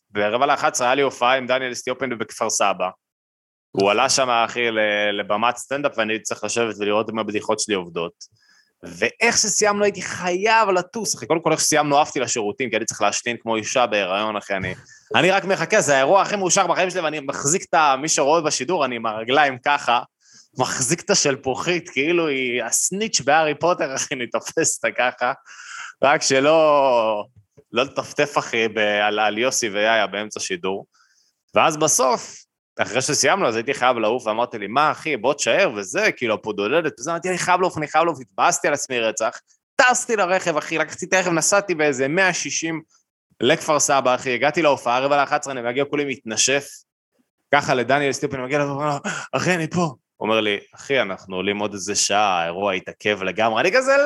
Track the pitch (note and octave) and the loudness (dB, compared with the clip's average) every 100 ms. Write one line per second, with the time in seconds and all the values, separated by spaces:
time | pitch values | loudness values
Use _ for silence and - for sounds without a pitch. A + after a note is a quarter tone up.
0 | _ G#2 G#2 A#2 C#3+ C3+ D3+ - B2 C3+ | _ -2 0 2 2 2 0 0 0 2
1 | C3+ - B2 C3+ A#2+ B2+ C3 A#2+ - B2+ | 0 2 2 2 0 -2 -2 -6 -6 -4
2 | B2+ A#2 A2+ - A2+ - G#2 F#2 F#2 - | -4 -6 -8 -4 -4 0 0 0 -4 -6
3 | _ _ _ _ _ _ _ G2 G2 G#2+ | _ _ _ _ _ _ _ 0 2 4
4 | C3 C#3 B2+ A#2 A2+ B2 A#2+ A2 G#2+ G#2 | 2 2 2 2 2 0 -2 0 0 0
5 | G#2 G2+ G2 G#2 A#2 A#2+ - C#3 C#3+ A#2+ | 0 -2 -2 0 0 -2 -6 -4 -2 -2
6 | A2 A2 - A#2 G#2+ A#2 A#2 G2+ G#2 G#2 | -2 -4 -6 -8 -4 -2 -2 -2 0 0
7 | A2 A2 G#2+ G#2 - G#2+ - G2 F2 E2+ | 0 -4 -4 -4 -2 -2 -2 -4 -4 -6
8 | E2+ - - _ _ _ _ _ F2 E3+ | -8 -10 -20 _ _ _ _ _ -18 -4
9 | A#2 - A#3 - G#3+ - G#3 G3+ G#3 F3+ | -4 0 0 2 0 0 0 2 0 -2
10 | - - F3+ F3+ G#3+ A3+ G#3 F#3 F3+ A#3 | -8 -6 -4 0 2 4 4 2 -2 -6
11 | F#3 - - E3 D#3+ D#3 - D3+ D3 C#3+ | -6 -4 0 0 2 0 2 2 4 4
12 | D3+ D3 A#2 B2 G#2 G2+ B2+ A2 A2+ - | 2 0 -2 -2 -2 -4 -4 -2 -4 0
13 | G#2 G#2 A#2+ A#2 A2+ A2 G#2 C3 A#2+ G#2 | 0 0 -4 -4 -2 -2 0 0 2 2
14 | F#2 G2 A2 G#2 - G2 F#2 - - - | 0 0 -2 -4 -4 -4 -4 -8 -14 -20
15 | _ A2 E3 F#3+ F#3 F3 E3 G#3+ D3 C3+ | _ 2 2 2 0 -2 2 2 4 4
16 | C3+ F#3+ F3 G#3 F3+ G3 F3+ D3+ F#3 F3+ | 6 4 4 0 0 2 2 2 0 -2
17 | D#3+ D3+ C#3 C3+ C#3 D#3+ - F3 D3+ C3+ | -4 -4 -6 -4 -2 -2 0 2 4 2
18 | D#3 - C#3 E3 D3+ - C3+ F3+ C3 A#2 | 0 0 4 2 2 -2 -2 0 -2 -2
19 | A2+ A2 A2+ C#3 C#3+ B2+ D3 C#3+ - A#2+ | -4 -4 0 4 4 2 0 0 2 0
20 | - _ _ - _ - B2+ - B2 F3 | -2 _ _ -20 _ -2 -2 -2 -2 -2
21 | - F#3+ D3 C3 C3+ A#2 D#3 F3 - C3 | 0 0 2 -2 -4 -4 -2 -4 -4 -4
22 | D3 F3 D#3+ C3+ B2+ A#2+ A2+ - - F#3 | 0 0 0 -2 -2 -4 -2 -2 -2 -4
23 | A3 - B2+ D#3 D#3 D3+ E3 F3+ D#3 C3 | -4 -2 2 2 2 0 0 0 -2 -4
24 | - C3+ A#2 A2 - - D3 - A2+ A2 | -6 -6 -6 -6 -4 -2 0 0 -4 0
25 | B2 - B2 C#3 - - - - - - | -2 0 -4 -4 -12 -20 -16 -14 -16 0
26 | C3 D3+ - C3+ C#3+ D#3+ D#3 D3 C3+ A#2+ | 2 2 2 2 4 6 6 6 6 4
27 | A2 G#2+ G#2 _ _ - _ A2+ C#3 C#3+ | 2 0 -4 _ _ -20 _ -2 -2 -4
28 | B2 - C#3+ D3+ - A#2 A2+ G#2 G#2 G#2 | -4 -2 0 0 -2 0 0 2 2 2
29 | G#2 G#2 G#2+ G#2+ B2+ - A2+ G2 A2 A2+ | 2 2 0 0 -2 -2 -2 0 2 2
30 | G2 G2 G#2+ - - F#2 F#2 G2 - _ | 0 -4 -8 -8 -6 -4 -4 -6 -8 _
31 | _ _ _ _ _ G#2 C#3+ D3+ D#3 - | _ _ _ _ _ 2 4 2 0 2
32 | B3+ A3+ - - - _ _ - F#2+ A2 | 2 0 -4 -18 -20 _ _ -6 -4 -2
33 | C3 C#3+ C#3 F#3+ D3+ A2+ A#2 C3 B2+ A#2+ | -2 0 2 2 2 0 -2 0 2 2
34 | G#2+ B2+ A2 G#2+ A#2+ A2+ G2 B2+ D3+ B2+ | 0 0 -2 -2 -4 -6 -4 0 0 -2
35 | D#3+ C3 A2+ D3 - D3 F#3+ G#2 F#2+ E3 | -4 -2 -2 0 0 2 0 -2 -6 -2
36 | G#3+ - A#2+ A2 A2 G2+ G#2 D#3 D#3+ - | -2 0 -2 -2 -4 -4 -2 0 -2 -6
37 | C3 E3+ F#3 F3+ D#3+ F3+ F#3 D#3+ D3 D#3 | -8 -6 -4 -2 0 2 2 -2 -2 0
38 | E3+ C#3 A#2+ - C3+ C#3 E3+ C#3+ - B2 | 0 -2 -8 0 0 2 0 -2 -2 -2
39 | A2+ G#2+ A2 - - _ _ - B3+ A#3+ | -2 0 -4 -4 -14 _ _ 2 4 2
40 | - A3 F3 F#3 F3 D3+ - D#3+ D3+ - | 0 0 0 0 0 -2 -2 -2 -4 -6
41 | F3+ F#3 F3+ E3 - G3+ G3 E3 D3+ B2+ | 0 0 2 0 2 2 0 0 0 2
42 | C3+ E3+ F#3+ E3 C#3+ - E3 D#3+ - _ | 0 2 2 0 -4 -6 -4 -6 -10 _
43 | _ _ _ - A#2+ - - D3 - C#3 | _ _ _ -2 2 2 2 0 2 2
44 | B2+ B2 C3 A#2+ C#3 D#3+ D#3 C3 A#2+ B2 | 2 0 -2 0 0 2 2 2 0 0
45 | C#3 C#3+ C3+ D3 C#3+ C3 A#2 B2+ C#3+ D3 | 2 2 2 -2 -4 -6 -4 -2 -2 -2
46 | C#3+ B2+ A2 A2 - C#3 C3+ - _ _ | -4 -6 -6 -2 0 0 -4 -14 _ _
47 | _ _ _ _ _ C#3+ C#3+ C3 A#2+ C#3 | _ _ _ _ _ 0 2 0 2 2
48 | C#3 C3+ C#3+ C3+ B2+ D3 C#3+ C#3 D3+ C#3+ | 0 -2 -4 -6 -4 -2 -2 -2 -4 -4
49 | G3+ - - C3 F3 F3+ D#3+ F3+ E3 B2 | -6 -8 -6 -2 0 0 0 0 -2 -4
50 | _ _ G#2+ A2 G#2+ G2+ - - - C3+ | _ _ 0 0 0 -2 -6 -16 -2 0
51 | G#2 F#2 F#2+ F#2+ F#2+ G#2 G#2 G2+ F#2 G2 | 0 -6 -8 -4 -2 -2 -4 -6 -6 -2
52 | - G2+ G#2 F2+ E2 F2 G2+ F#2+ - - | 0 2 2 2 -2 -2 -2 -4 -6 -6
53 | G#2+ G2+ F#2+ F#2 A2 A2 D#3+ B3+ C4 C#4 | -2 -2 -2 0 0 2 2 2 2 2